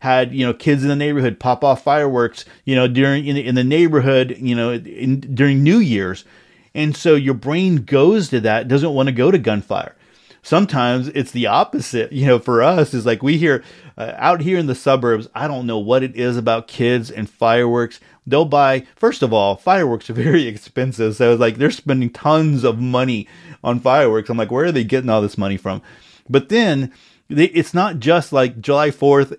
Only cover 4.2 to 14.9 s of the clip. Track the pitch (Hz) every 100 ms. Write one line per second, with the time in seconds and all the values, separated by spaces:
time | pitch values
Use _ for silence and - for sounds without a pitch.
4.2 | 127 123 127 120 117 120 - - 127 135
5.2 | 139 127 143 139 143 226 180 107 95 90
6.2 | - _ _ _ _ - 151 143 170 147
7.2 | 135 127 131 160 190 160 107 139 156 220
8.2 | 165 123 107 110 117 135 160 139 135 120
9.2 | 139 190 110 104 - 92 80 - _ _
10.2 | _ _ - 160 202 139 123 127 127 143
11.2 | 123 120 110 123 196 - - 120 110 139
12.2 | 139 123 - 117 135 180 151 127 113 113
13.2 | 131 160 165 127 - - 139 - 113 -
14.2 | 147 175 160 185 151 127 139